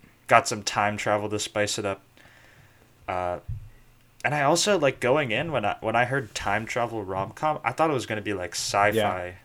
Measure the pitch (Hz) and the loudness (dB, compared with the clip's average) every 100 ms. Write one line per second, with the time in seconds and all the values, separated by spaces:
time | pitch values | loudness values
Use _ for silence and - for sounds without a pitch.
0 | - _ - 120 - 110 101 - 104 104 | -20 _ 4 4 6 -4 -4 0 0 0
1 | - 104 104 104 - 107 104 - 104 95 | 0 0 0 -4 -4 -2 -2 -2 -4 -6
2 | _ _ - - - - - _ _ _ | _ _ -20 -20 -20 -20 -20 _ _ _
3 | - 92 90 87 - - - - _ _ | -6 -4 -4 -6 -8 -12 -12 -20 _ _
4 | _ _ 127 147 139 170 208 196 139 131 | _ _ -4 0 2 4 4 4 2 2
5 | 123 147 135 107 165 131 104 - 110 113 | 2 2 2 0 0 0 -2 -2 0 2
6 | 120 135 113 - 107 104 107 - 120 113 | 2 0 -4 -6 -2 -2 -2 -2 -2 -4
7 | 95 95 98 - 156 151 113 120 160 135 | -4 -4 -4 -2 -2 -2 -4 0 0 0
8 | 104 110 101 98 90 - - 101 104 107 | -2 -4 -4 -4 -4 -6 -2 4 4 4
9 | 104 90 90 90 | 0 -2 -6 -12